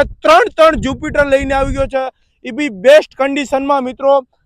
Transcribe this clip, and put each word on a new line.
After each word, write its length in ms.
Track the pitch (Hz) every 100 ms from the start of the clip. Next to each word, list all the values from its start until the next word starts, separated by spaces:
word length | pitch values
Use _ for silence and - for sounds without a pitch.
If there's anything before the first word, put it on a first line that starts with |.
| 277 -
ત્રણ, 260 | 311 330 440 -
ત્રણ 240 | 320 294
જુપિટર 460 | 214 254 302 294 285
લઈને 280 | 269 277
આવી 180 | 269 277
ગયો 140 | 269 269
છે, 200 | 262 262 - _ _
ઈ 60 | 247
બી 200 | 233 294 196 226
બેસ્ટ 320 | 302 - -
કન્ડિશનમાં 680 | 269 277 269 269 277 277
મિત્રો. 300 | 254 240 277 277 262 _